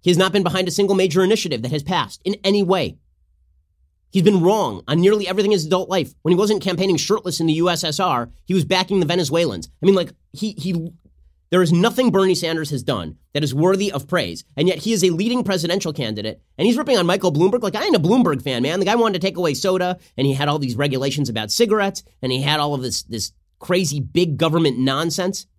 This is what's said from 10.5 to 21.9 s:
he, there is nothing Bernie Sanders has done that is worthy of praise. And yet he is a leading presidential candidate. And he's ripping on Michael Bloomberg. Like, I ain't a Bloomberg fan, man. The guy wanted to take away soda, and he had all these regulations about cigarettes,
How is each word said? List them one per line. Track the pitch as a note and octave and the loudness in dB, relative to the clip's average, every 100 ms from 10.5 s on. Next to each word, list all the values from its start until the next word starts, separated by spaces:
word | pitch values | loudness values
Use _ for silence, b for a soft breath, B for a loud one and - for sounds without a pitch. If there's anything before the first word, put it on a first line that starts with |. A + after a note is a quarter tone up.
he, | G3+ E3+ E3+ E3 - _ _ _ _ _ | -6 -6 -6 -6 -14 _ _ _ _ _
there | F3+ | 2
is | F3 | 4
nothing | E3+ A3 B3 B3+ | 4 2 2 0
Bernie | G3 F#3+ | 2 2
Sanders | F3 D#3+ E3 D3+ | 0 -2 -6 -6
has | C#3 | -6
done | - A#2 D#2+ - _ | -4 -6 -6 -14 _
that | C#3+ | -4
is | D3 | -4
worthy | C3 F3 F#3+ G3+ | 0 2 2 0
of | C#3 - | -4 -4
praise. | F3+ G2 E2+ - - | -4 -4 -8 -12 -2
And | E3+ | 0
yet | D#3+ | 0
he | G3+ | -2
is | A3 | 2
a | F#3 | 2
leading | E3 G#3+ B3 | 0 -2 -2
presidential | G3+ F#3 E3+ F#3+ E3+ | -2 -2 -2 -2 -4
candidate. | D3+ A2+ G#2+ G#2+ - _ - | -6 -6 -4 -8 -10 _ -2
And | G3 | 0
he's | B3 | 0
ripping | D4 A#3 | 2 2
on | F3 | 2
Michael | G3 F#3 | 2 0
Bloomberg. | C#3+ F#3 B3 | 2 2 2
Like, | G#3+ G#3 | -2 -2
I | |
ain't | G4 | 2
a | A#3+ | 2
Bloomberg | D#3+ B3 A3 C3+ | 4 2 2 0
fan, | C#3+ B2 | -4 -2
man. | C3 F3+ | -2 0
The | F#3+ | 0
guy | A#3 | 2
wanted | A3+ F#3 | 2 0
to | F#3+ | -2
take | E3+ | 0
away | F3 | -2
soda, | B2+ F#3 F#3 F3+ F3+ b - | 0 -2 0 -2 -4 b -2
and | C#3 | 0
he | |
had | C3+ C#3+ | 0 -2
all | D3+ | -2
these | C3+ A#2 | -4 -2
regulations | C#3+ C3 C#3 C#3 C3+ | -2 -2 -2 -2 -4
about | A2+ G#2+ | -4 -6
cigarettes, | - A3+ G#3+ G3 | 0 2 2 0